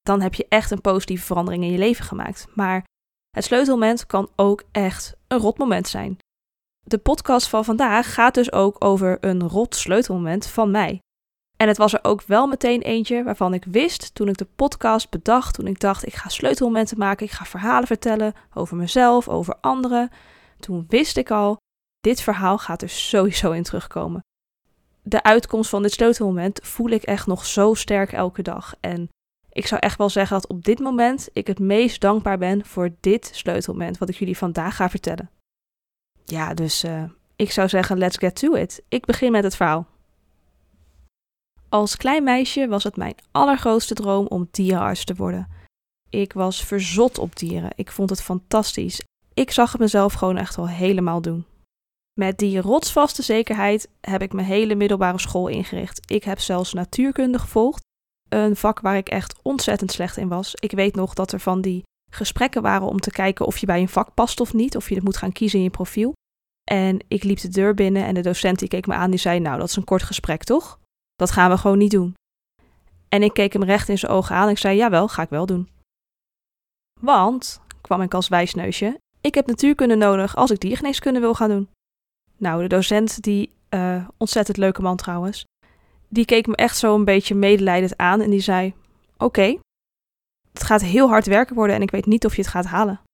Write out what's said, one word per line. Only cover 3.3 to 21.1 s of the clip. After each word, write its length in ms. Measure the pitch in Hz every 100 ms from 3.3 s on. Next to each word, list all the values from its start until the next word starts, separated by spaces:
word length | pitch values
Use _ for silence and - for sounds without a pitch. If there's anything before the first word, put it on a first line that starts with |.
| 214
sleutelmoment 600 | - 247 269 247 220 240
kan 240 | - 196 196
ook 280 | - 202 202 _
echt 440 | 208 190 - - - _
een 100 | 247
rotmoment 500 | 214 - 269 180 185
zijn. 300 | 196 196 190 _ _ _ _ _ _
De 120 | - 220
podcast 500 | - 294 - 247 -
van 180 | 220
vandaag 480 | 220 226 262 214 240
gaat 200 | - 240
dus 180 | 254 233
ook 340 | - 196 202
over 320 | 202 196 185 185
een 260 | 196 180 175
rot 280 | 190 240
sleutelmoment 720 | - - 196 254 185 170 185 -
van 240 | - 214
mij. 280 | 208 175 190 _ _ _ _ _ _
En 100 | 214
het 100 | 208
was 160 | 214
er 100 | -
ook 180 | - 202
wel 260 | - 208 277
meteen 340 | 269 240 240
eentje 420 | - 226 214 240
waarvan 300 | 247 208 180
ik 120 | 185
wist 500 | 185 202 330 - -
toen 120 | - 202
ik 100 | 190
de 100 | 185
podcast 540 | - 277 - 226 220 -
bedacht, 440 | 165 190 247 -
toen 140 | - 196
ik 120 | 190
dacht, 280 | 202 196 -
ik 60 |
ga 160 | - 185
sleutelmomenten 680 | - - 277 240 226 214 214
maken, 280 | 202 196
ik 60 | 214
ga 140 | -
verhalen 420 | 185 180 214 247 247
vertellen 460 | 226 240 214 214 - _
over 240 | - 170 175
mezelf, 520 | 175 254 247 240 240
over 280 | 165 170 -
anderen. 480 | - 262 254 240 240 - _ _ _ _
Toen 260 | - 180 165
wist 300 | 233 311